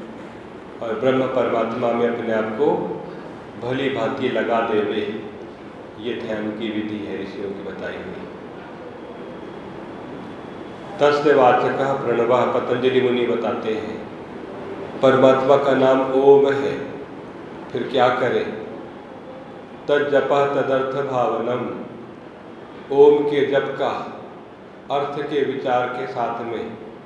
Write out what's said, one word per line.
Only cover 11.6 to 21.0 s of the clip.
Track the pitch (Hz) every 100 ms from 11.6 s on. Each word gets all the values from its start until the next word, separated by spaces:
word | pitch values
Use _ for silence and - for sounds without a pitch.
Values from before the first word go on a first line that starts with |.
| 135 135 135
प्रणवः, | 135 117 117 117 123 110
पतंजलि | 123 - 123 127 127
मुनि | 120 120 113
बताते | 113 110 95 110
हैं, | 107 107 107 - - - - - - - - - -
परमात्मा | 131 123 131 131 131 139
का | 139 131
नाम | 131 131 131
ओम | 135 139 139 139
है। | 139 139 - - - - - - - - - -
फिर | 123 -
क्या | 131 123
करें? | 123 123 110 - - - - - - - - - - - - - - -
तज्जपः | 147 143 139 - 143 139
तदर्थ | 143 127 131 131 143